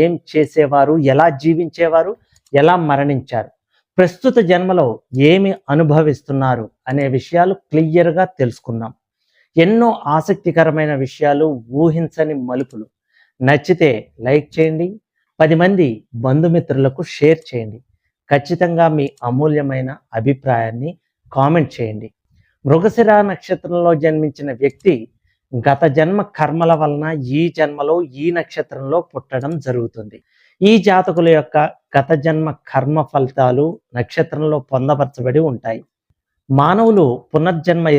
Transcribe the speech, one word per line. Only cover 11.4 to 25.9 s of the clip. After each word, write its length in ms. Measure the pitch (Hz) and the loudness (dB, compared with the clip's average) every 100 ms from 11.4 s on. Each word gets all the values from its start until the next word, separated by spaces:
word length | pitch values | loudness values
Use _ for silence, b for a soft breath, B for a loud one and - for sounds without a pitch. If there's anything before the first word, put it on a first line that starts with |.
| 156 131 113 135 | 0 -4 -6 0
ఊహించని 520 | 165 160 160 - 156 147 123 | 0 0 -4 -4 -4 -4 -6
మలుపులు. 360 | 127 131 113 107 _ _ _ _ _ 127 | -6 -8 -12 -18 _ _ _ _ _ 0
నచ్చితే 420 | 147 - 175 156 110 - _ 117 | 0 0 2 2 0 -8 _ -2
లైక్ 200 | 147 147 165 | -2 -2 -2
చేయండి, 320 | 160 160 175 214 _ _ _ - | -2 -2 -6 -8 _ _ _ 0
పది 180 | 160 160 | 2 4
మంది 280 | 180 196 147 110 _ 120 127 | 2 2 0 -2 _ -6 -2
బంధుమిత్రులకు 760 | 139 170 165 170 135 135 135 170 - | 0 2 0 0 0 0 -2 -10 0
షేర్ 260 | 147 160 - | 2 2 -2
చేయండి. 320 | 123 110 110 _ _ _ _ _ | -10 -10 -14 _ _ _ _ _
ఖచ్చితంగా 580 | 143 - 170 175 170 165 156 | -2 0 -2 0 2 2 2
మీ 80 | 139 - 123 | -4 -6 -6
అమూల్యమైన 580 | 127 156 147 139 131 131 139 _ 113 | -2 0 0 -2 -6 -8 -12 _ -4
అభిప్రాయాన్ని 720 | 117 135 135 117 113 117 147 175 _ _ _ | -2 -2 -2 -2 -2 -6 -10 -12 _ _ _
కామెంట్ 420 | 135 139 165 135 - | 0 2 2 0 -6
చేయండి. 300 | 113 107 113 _ _ _ _ _ 135 | -8 -8 -16 _ _ _ _ _ 0
మృగశిర 540 | 160 208 - 214 208 202 | 2 2 2 4 4 2
నక్షత్రంలో 600 | 180 - 180 170 175 170 160 156 | -4 -6 -8 -4 0 0 2 0
జన్మించిన 460 | 156 151 135 143 120 | 0 -4 -6 -12 -4
వ్యక్తి 320 | 135 - 196 127 113 _ _ _ _ | -4 0 0 -2 -6 _ _ _ _
గత 300 | 127 139 139 165 | -4 -2 2 2